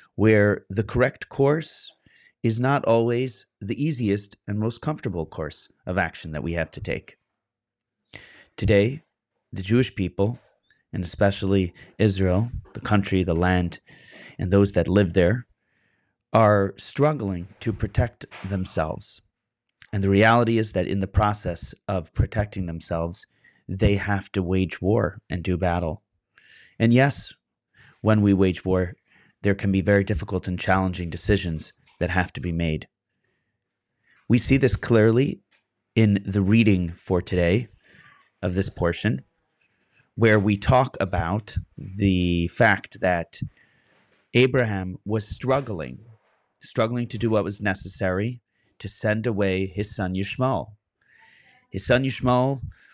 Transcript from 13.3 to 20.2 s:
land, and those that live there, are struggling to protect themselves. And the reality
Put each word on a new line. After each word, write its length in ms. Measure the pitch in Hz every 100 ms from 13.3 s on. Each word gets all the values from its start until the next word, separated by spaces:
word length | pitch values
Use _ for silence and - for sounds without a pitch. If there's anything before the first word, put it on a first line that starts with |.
land, 460 | 82 90 92 87 - _ - - - - -
and 100 | 95
those 220 | 101 101
that 160 | 87 85
live 240 | 98 92
there, 340 | 92 87 123 - _ _ _ _ _ _ _ _
are 420 | 110 107 104 98 -
struggling 720 | - - 147 147 101 90 90 -
to 120 | 117
protect 540 | 104 101 - 123 - - -
themselves. 800 | 95 98 92 87 80 - - - _ _ _ _ _ _ -
And 100 | 101
the 80 | 98
reality 480 | 98